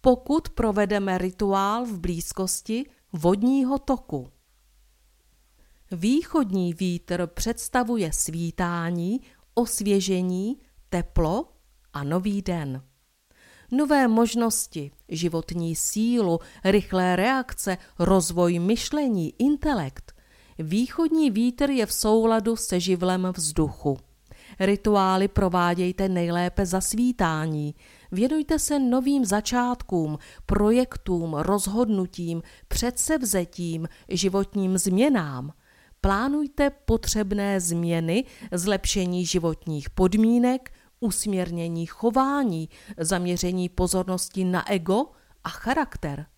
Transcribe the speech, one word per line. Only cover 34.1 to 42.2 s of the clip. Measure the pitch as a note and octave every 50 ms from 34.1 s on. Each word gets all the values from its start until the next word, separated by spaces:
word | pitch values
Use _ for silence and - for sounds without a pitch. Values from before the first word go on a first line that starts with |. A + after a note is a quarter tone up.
| - F3 F#3 F#3+ F3+ G3 G3 G3 - G3+ F#3+ F#3 F#3 F#3
změnám. | - G3 F3+ F#3+ B3 D4+ C#4 A3 E3 D3 C#3 B2 C3 C#3+ - _ _ _ _ _ _ _ - _
Plánujte | - G3 G3 G3 A#3 C#4 C#4 D4+ D4+ C#4+ - - C#4+ C#4
potřebné | C#4 - _ - A3+ A3 - - - - G#3+ G3 - G#3 G3+ G3+ G3 F#3+
změny, | F3+ E3+ E3+ E3+ E3+ E3+ E3+ E3 E3 E3 E3+ A3 C4+ - - - - A3+ -
zlepšení | F3+ F3 G3+ G#3 F#3+ - - - G3+ F#3 F3+ F3+ F3+ F#3
životních | E3 - F#3 D#3+ E3+ D#3+ - - - D#3 D3 C3+ -
podmínek, | - - F3+ F#3 F3+ G#3+ A3 A3+ A#3 A#3+ A#3+ B3 B3+ C4 B3+ - - - _ _ _ _
usměrnění | - A3+ F3+ - - G#3 G3 F#3 F3+ E3+ E3+ E3+ E3+ E3+ E3 E3 E3+
chování, | E3 - - - A#3 A3 C4